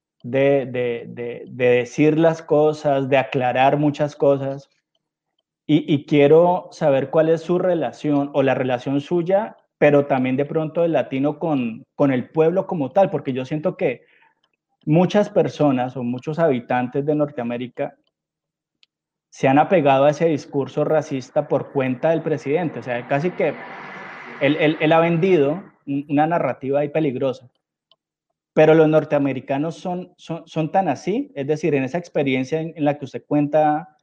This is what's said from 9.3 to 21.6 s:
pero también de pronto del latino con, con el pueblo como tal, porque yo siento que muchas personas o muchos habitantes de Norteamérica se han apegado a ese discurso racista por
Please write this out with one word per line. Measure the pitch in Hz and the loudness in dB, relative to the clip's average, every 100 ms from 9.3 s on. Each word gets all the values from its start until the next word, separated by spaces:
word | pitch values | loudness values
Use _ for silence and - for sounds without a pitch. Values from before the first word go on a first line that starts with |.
| 196 220 - _ - | 0 -2 -12 _ 0
pero | 147 143 139 | 4 4 2
también | 131 127 131 | -2 0 -2
de | 143 | -2
pronto | 160 156 170 | -4 -4 -2
del | 170 | 0
latino | 151 - 135 147 147 | 0 -2 -2 -4 -4
con, | 170 139 117 117 - | -4 -2 -4 -8 -14
con | - 143 | -2 0
el | 127 120 | 0 -2
pueblo | 160 160 185 190 | 0 2 2 -4
como | 180 127 | -6 -2
tal, | 196 190 | 2 2
porque | 156 139 | 0 -6
yo | 127 | -8
siento | 127 156 180 - | -6 -4 -4 -2
que | 165 120 _ _ _ _ _ _ _ _ - | -4 -4 _ _ _ _ _ _ _ _ 0
muchas | 156 180 208 208 | 2 2 0 0
personas | 180 147 - 147 127 127 131 | 0 -2 0 0 0 -4 -6
o | |
muchos | 120 127 160 151 | -6 -6 -6 0
habitantes | 165 123 - 123 123 143 | 0 0 -2 -4 -2 -4
de | 143 | -2
Norteamérica | 151 143 147 120 120 127 - 143 _ _ _ _ _ _ _ _ _ _ _ _ _ _ | -2 -2 -4 -8 -8 -10 -8 -10 _ _ _ _ _ _ _ _ _ _ _ _ _ _
se | - 135 | -4 2
han | 143 | 2
apegado | 151 185 139 135 | 4 2 4 4
a | 147 | 2
ese | 147 170 | 2 -2
discurso | 147 - 139 131 151 | -2 -4 -6 -4 -4
racista | 147 156 - 135 - 151 147 | 0 -2 -2 -10 -4 -4 -2
por | 139 | -4